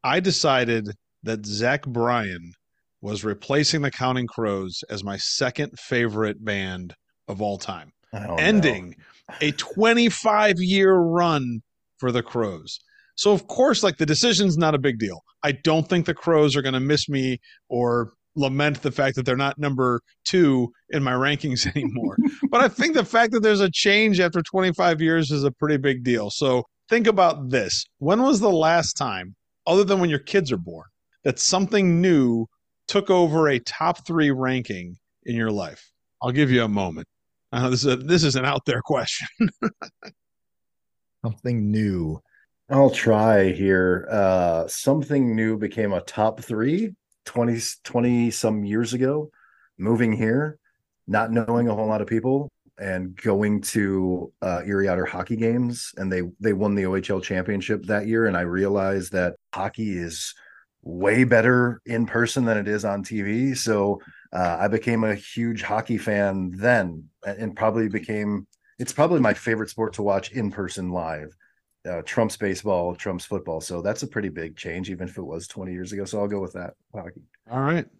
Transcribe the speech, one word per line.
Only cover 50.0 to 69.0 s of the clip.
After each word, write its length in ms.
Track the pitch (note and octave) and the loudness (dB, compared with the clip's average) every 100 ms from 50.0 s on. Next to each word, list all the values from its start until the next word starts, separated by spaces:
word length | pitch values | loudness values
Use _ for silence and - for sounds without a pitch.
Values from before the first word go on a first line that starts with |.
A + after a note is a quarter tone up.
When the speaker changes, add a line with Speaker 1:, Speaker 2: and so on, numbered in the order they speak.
| A#2 | 2
Speaker 2:
here, 440 | A2 A2 B2+ D3+ D3+ _ _ _ _ - | 2 2 0 -2 -6 _ _ _ _ -2
not 240 | G#2 A2+ | 0 2
knowing 360 | A#2 A2+ A#2 A#2+ | 0 0 0 0
a 80 | G#2+ | 0
whole 120 | A2 | -2
lot 140 | G#2+ | -2
of 60 | G2+ | -2
people, 420 | A2+ B2+ C3+ C#3+ _ _ - | -2 0 -2 -4 _ _ -12
and 360 | G2 F#2 F#2 F2+ | -6 -6 -6 -6
going 460 | A2 G2 G#2 G#2 | -2 0 2 0
to, 720 | - A2+ G2 F#2+ F#2 F2+ E2+ _ | -2 -2 0 0 0 -2 -6 _
uh, 200 | F#2+ F2 F#2 | -4 -4 -2
Erie 220 | G2+ G2 | 0 0
Otter 180 | F2+ F2+ | 0 -2
hockey 300 | - - A2+ | -6 -6 -2
games, 560 | A2+ A#2+ B2 A#2+ - - | 0 0 -2 -6 -12 -8
and 140 | F#2+ | -4
they, 120 | F#2 F2+ - | -4 -6 -4
they 140 | G#2+ | -2
won 200 | F#2+ G#2 | 0 0
the 120 | G2+ F#2 | 0 0
O 80 | F#2+ | -2
H 160 | - | -2
L 100 | F#2 | -4
championship 640 | - F#2 F#2 G2+ F#2+ G#2+ F#2 | -2 -4 -2 -4 -2 -4 -2
that 220 | G#2 G#2+ | -2 0
year, 180 | A2+ A2 | 2 2
and 100 | F2+ | 0
I 60 | |
realized 680 | F2 F2+ G2 G2+ F#2+ G2 F2 | -2 0 0 0 0 -2 -2
that 240 | F#2 F2 - _ | -2 -2 -4 _
hockey 440 | - G2+ - A2 F#2 | -6 -6 -4 -6 -4
is 360 | E2+ D#2+ - - - - _ _ | -6 -8 -12 -14 -20 -20 _ _
way 420 | - F2 G2 A#2 B2 | -14 -2 2 4 6
better 560 | A#2+ A2+ B2 A#2+ A2 - | 4 4 2 0 -4 -6
in 200 | A#2 A2+ | -4 -2
person 400 | A#2 A#2 C#3+ A#2 | 0 -2 0 0
than 120 | G#2+ | 0
it 100 | G2+ | -2
is 180 | G#2 G2+ | -2 -2
on 180 | G2+ | -4
T 180 | F#2 A2 | -6 -6
V. 320 | G2+ A2 C3+ | -4 -2 -2
So, 480 | B2+ A2+ G#2 G2+ G2+ - - _ | -2 0 2 2 -2 -8 -20 _
uh, 240 | F2+ F2 E2+ | -2 -2 0
I 80 | G2+ | 0
became 360 | G#2+ B2 A2+ | 0 0 0
a 120 | A2 G2 | 0 -2
huge 460 | - - A#2 A2 | -6 -6 -4 -4
hockey 360 | - G#2+ A2+ A2 | -4 -4 -2 -4
fan 540 | - G#2 G2+ F#2+ F#2 F#2 | -2 0 0 -2 -6 -2
then, 540 | A2+ A#2+ F2+ D#2+ D#2 _ G2+ | 2 2 0 -8 -18 _ -10
a-, 120 | G2+ | -8
and 180 | A2 - | -8 -2
probably 340 | A2 A2+ A2 | -2 0 -2
became, 580 | G#2 - G#2+ G#2 G2+ - _ _ - | -4 -6 -4 -4 -4 -8 _ _ -12
it's 140 | B2 | -8
probably 260 | - | 0